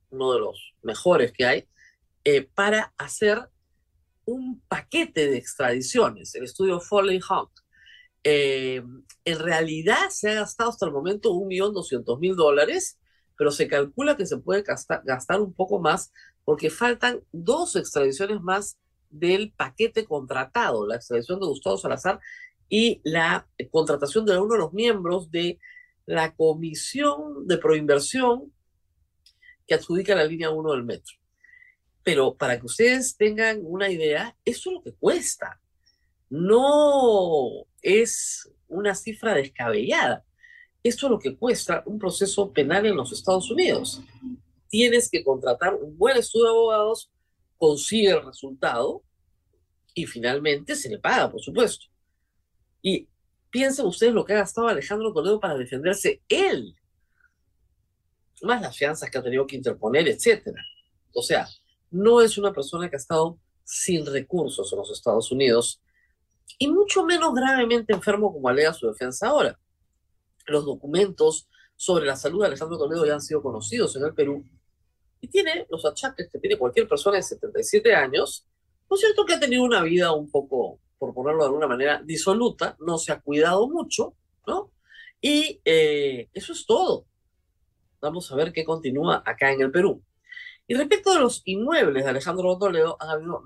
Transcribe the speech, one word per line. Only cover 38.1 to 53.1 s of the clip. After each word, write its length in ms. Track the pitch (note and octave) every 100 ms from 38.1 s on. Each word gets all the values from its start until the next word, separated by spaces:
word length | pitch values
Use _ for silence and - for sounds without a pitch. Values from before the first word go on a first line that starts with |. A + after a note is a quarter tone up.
| - - - - _ _
una 260 | E3+ G#3
cifra 400 | F#3+ - G#3+ A3+
descabellada. 920 | F3+ C3+ - A#2+ G#2+ C3 D#4+ B2 A2+ _ _ _ - - _
Esto 240 | A#3 A#3 C#4
es 40 |
lo 60 | G#3+
que 180 | G3+ C3+
cuesta 460 | A#3+ A3 - E3+ -
un 120 | G#3
proceso 540 | F#3+ F3+ G3 - G3
penal 320 | - C#3 F#3
en 120 | G#3+ F3+
los 160 | A#2+
Estados 380 | G#2+ - F#3 F3+
Unidos. 520 | C4 F#4 - - - - - B3+ B3 _ _ _
Tienes 400 | G#3 A#3+ A#3 A#3
que 160 | -
contratar 500 | C3+ C3+ C3 A#2+ F3+
un 220 | G3+ D3 D3+
buen 220 | A3+ B3+
estudio 260 | A3+ A3+
de 60 | A#3
abogados, 600 | A3+ A3+ A3 G#3+ A3+ - _ _ _ _ _
consigue 540 | D#3+ C#3+ - A3 G3
el 120 | E3+
resultado 800 | C3+ - C3+ C3+ E3 A#2+ C3+ - _ _ _ _ _ _ _ _ _
y 100 | -
finalmente 720 | D3+ A#2+ A#2 C#3 D3+ C#3+ C#3+ D4
se 140 | -
le 80 | -
paga, 320 | E3 B3 C#3+
por 100 | -
supuesto. 460 | - F#3 A#3 - - _ _ _ _ _ _ _ _ _
Y 260 | F#3+ F#3 -